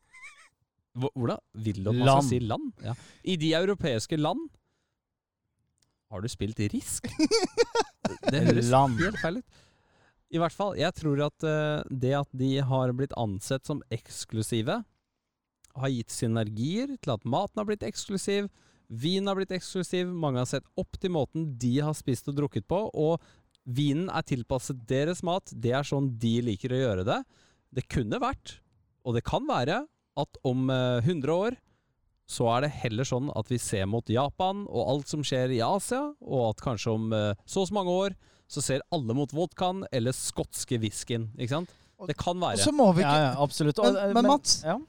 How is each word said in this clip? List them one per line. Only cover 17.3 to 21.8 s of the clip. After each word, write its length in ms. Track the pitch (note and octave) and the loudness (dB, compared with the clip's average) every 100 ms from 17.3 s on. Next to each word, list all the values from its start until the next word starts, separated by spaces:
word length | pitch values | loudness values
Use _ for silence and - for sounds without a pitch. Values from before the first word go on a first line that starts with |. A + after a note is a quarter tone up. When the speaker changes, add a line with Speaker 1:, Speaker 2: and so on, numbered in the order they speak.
| C#3 G3+ - | -2 -2 -4
Speaker 1:
har 80 | G#3 | -4
blitt 160 | G#3 | -4
eksklusiv, 680 | A3 - - G3 - G3+ G3+ - _ _ _ | -4 -8 -6 -4 0 -2 -2 -10 _ _ _
vinen 400 | A2+ D3 F#3+ G3+ | -6 -2 0 0
har 80 | F#3+ | -2
blitt 160 | F#3+ | -2
eksklusiv, 560 | F#3 - F#3+ F3 F3+ F3+ | -4 -6 -6 -2 -2 -2
mange 280 | F3+ D3+ B2+ | -2 0 0
har 80 | B2+ | -2
sett 200 | C#3 - | -4 -6
opp 260 | - C#3 - | -8 -8 -4
til 140 | F#3 | -2
måten 380 | F3 B2+ D#3+ D#3+ A#2+ | 0 -2 -2 -6 -2
de 200 | B2 | 0
har 160 | B2+ | 2